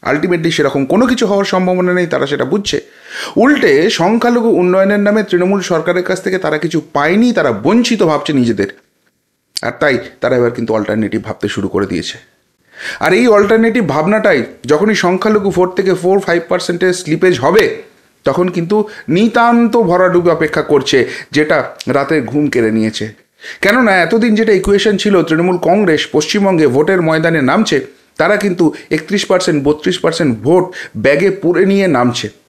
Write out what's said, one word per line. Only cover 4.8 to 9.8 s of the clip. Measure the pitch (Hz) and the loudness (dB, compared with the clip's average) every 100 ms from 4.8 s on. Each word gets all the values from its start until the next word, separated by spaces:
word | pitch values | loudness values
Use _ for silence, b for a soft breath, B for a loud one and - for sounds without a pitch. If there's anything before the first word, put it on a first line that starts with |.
| 196 208 | 2 2
নামে | 202 214 | 2 0
তৃণমূল | 208 180 180 196 | 0 0 0 0
সরকারের | 175 165 165 175 | 0 -2 0 -2
কাছ | 180 185 | -2 -4
থেকে | - 185 | -4 -4
তারা | 156 151 | -2 -2
কিছু | 165 160 - | -2 -4 -4
পায়নি, | 147 147 196 240 | -2 0 2 2
তারা | 214 147 | 2 0
বঞ্চিত | 104 117 226 233 220 | 0 0 2 2 0
ভাবছে | 180 147 147 | 0 0 -2
নিজেদের। | 147 120 104 101 - _ _ _ _ _ _ _ - | 0 0 0 -4 -6 _ _ _ _ _ _ _ -8
আর | 113 | -8
তাই | - | -2